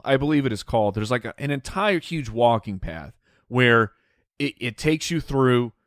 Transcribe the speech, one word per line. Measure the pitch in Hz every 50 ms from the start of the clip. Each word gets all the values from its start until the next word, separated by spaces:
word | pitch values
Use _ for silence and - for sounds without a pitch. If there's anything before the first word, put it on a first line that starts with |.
| -
I | - 139
believe | 131 143 147 156 143 135
it | 127 110
is | 101 -
called. | - - 113 107 104 98
There's, | 107 107 107
like, | 123 123 113
a, | 110 -
an | - 143 143
entire | 143 139 - - - 190 202 214 196 165
huge | - - 170 160 135 110
walking | 107 117 120 117 117 110 - 110 98 90
path | - 85 80 82 73 - - _ _ _ _ _ _ -
where | 117 127 127 120 117 113 110 101 _ _ _ _ _ _ _ _ _ -
it, | 143 143 - -
it | - 123 110
takes | - - 151 160 156 - -
you | 175 156
through | - - 143 135 131 127 123 120 120 117 - _ _